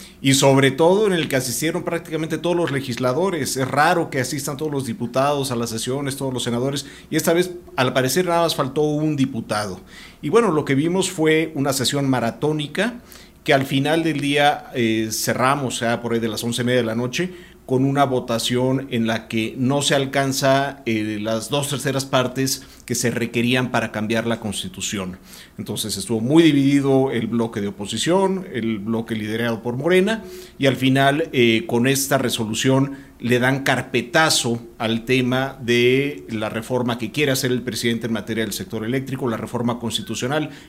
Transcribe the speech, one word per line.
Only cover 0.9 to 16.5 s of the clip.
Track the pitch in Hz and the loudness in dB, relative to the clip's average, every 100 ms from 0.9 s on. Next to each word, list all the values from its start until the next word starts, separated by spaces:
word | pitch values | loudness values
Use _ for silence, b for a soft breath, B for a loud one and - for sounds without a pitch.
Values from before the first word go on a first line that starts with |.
| 196 214 | 6 4
en | |
el | 175 151 | 2 0
que | 135 | -2
asistieron | 123 117 156 170 | -2 -2 -2 -2
prácticamente | 165 170 165 156 156 156 | -4 -6 -6 -6 -4 -2
todos | 170 175 | 0 0
los | 160 | 0
legisladores. | 139 131 110 123 131 190 170 120 131 | -2 -4 -2 0 0 0 0 -2 -2
Es | 127 | 0
raro | 131 156 170 160 | 2 4 2 0
que | 143 | -2
asistan | 123 147 156 139 | -4 -4 -6 -6
todos | 156 | -4
los | 143 117 | -4 -4
diputados | 110 117 131 139 147 131 | -6 -4 0 2 0 -2
a | 117 | -2
las | 113 | -4
sesiones, | 113 123 135 143 135 | -4 -4 -4 -4 -4
todos | 135 | -4
los | 127 | -4
senadores, | 123 120 135 139 B B B | -2 -2 -2 -4 B B B
y | 156 | -2
esta | 156 | 2
vez, | 170 180 - - - | 2 2 -4 -8 0
al | 127 | 2
parecer, | 135 127 139 175 | 2 2 0 2
nada | 170 | 2
más | 165 160 | 2 0
faltó | 135 151 | -2 0
un | 151 147 156 143 | 0 0 0 0
diputado. | 131 113 - 107 104 87 B B B B | 0 -2 -4 -4 -4 -8 B B B B
Y | 151 | 0
bueno, | 208 226 | 4 4
lo | 156 | 2
que | 135 | 2
vimos | 135 160 185 185 | 0 2 0 -2
fue | - 156 156 160 | 0 2 4 2
una | 151 139 | -2 -2
sesión | 135 156 143 139 | 0 0 0 0
maratónica | 127 113 110 147 156 147 175 220 240 B B B - | 0 0 -2 -2 -2 -4 -2 -4 -4 B B B -10
que | - | 2
al | 139 | 2
final | 135 135 143 165 | 4 0 2 2
del | 160 147 | 0 -2
día, | 139 147 147 143 - | 0 4 4 2 -4
eh, | 139 117 110 110 | -2 0 0 -2
cerramos, | 110 - 113 127 143 127 - | -4 -2 2 2 2 -2 -2
ya | 117 117 | -2 -2
por | 117 | -2
ahí | 117 | -2
de | 113 | -2
las | 104 | -4
once | 117 | -4